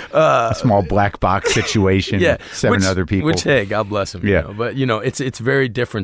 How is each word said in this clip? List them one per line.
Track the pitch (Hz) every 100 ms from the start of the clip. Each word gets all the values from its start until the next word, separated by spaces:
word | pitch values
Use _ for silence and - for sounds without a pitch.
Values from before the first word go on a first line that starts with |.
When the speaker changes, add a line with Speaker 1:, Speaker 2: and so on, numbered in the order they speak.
| -
Speaker 1:
yeah. | 147
Speaker 2:
Uh, | 156 131 113
Speaker 1:
A | 113
small | 123 101
black | 90 101 101 -
box | 95 98 -
situation | - - 110 95 95 - 101
Speaker 2:
<laughs> |
Yeah, | 165
Speaker 1:
with | 120 -
seven | - 113 110
Speaker 2:
which, | 95
Speaker 1:
other | 92 85
people. | 95 151
Speaker 2:
which, | 170
hey, | - 131
God | 98 104 104
bless | 104 95 87
'em, | 101
Speaker 1:
Yeah. | 90
Speaker 2:
you | 78
know? | 104
But, | 117 123
you | 131
know, | 110
it's, | 127 -
it's | 131 -
very | 117 139 131
different | 110 120 110